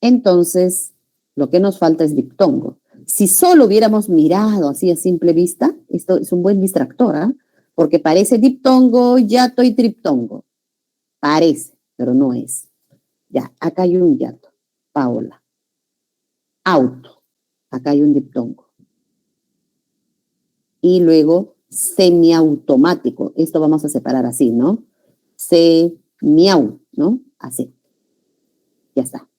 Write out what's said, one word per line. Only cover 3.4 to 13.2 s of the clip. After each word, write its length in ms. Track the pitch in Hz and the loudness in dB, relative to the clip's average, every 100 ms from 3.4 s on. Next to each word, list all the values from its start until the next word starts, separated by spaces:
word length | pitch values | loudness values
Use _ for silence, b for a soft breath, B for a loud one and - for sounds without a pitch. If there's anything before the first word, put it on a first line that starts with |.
| 359 349 240 | 4 4 4
hubiéramos 420 | 208 220 214 208 | 4 2 0 0
mirado 600 | 170 151 180 214 208 151 | 2 2 0 -2 -2 -4
así 220 | 135 185 | -2 -2
a 60 | 170 | -2
simple 360 | 185 175 175 | -2 0 0
vista, 420 | 165 180 - 277 359 _ | 0 0 0 -4 -4 _
esto 300 | 175 - 185 | -10 -2 -4
es 140 | 190 | -2
un 100 | 180 | -2
buen 180 | 175 202 | 0 0
distractor, 560 | 190 185 - - 247 151 | -2 -4 -6 -2 -2 -2
¿ah? 180 | 190 - _ _ _ | -4 -6 _ _ _
Porque 240 | - 156 165 | -4 0 0
parece 400 | 160 165 208 233 | 2 0 2 2
diptongo, 800 | 214 262 262 262 254 233 247 247 | 2 0 2 4 4 4 2 2
hiato 440 | 220 240 247 247 | 2 0 0 2
y 120 | 247 | 0
triptongo. 720 | 226 233 - - 127 113 101 _ _ _ _ _ _ _ _ | 2 -2 -2 -4 -4 -4 -14 _ _ _ _ _ _ _ _
Parece, 580 | 147 156 165 151 - _ _ _ | -2 0 0 -2 -10 _ _ _
pero 180 | 123 | -2
no 180 | 127 139 | 0 -2
es. 360 | 123 - - - _ _ _ _ _ | -4 -10 -14 -16 _ _ _ _ _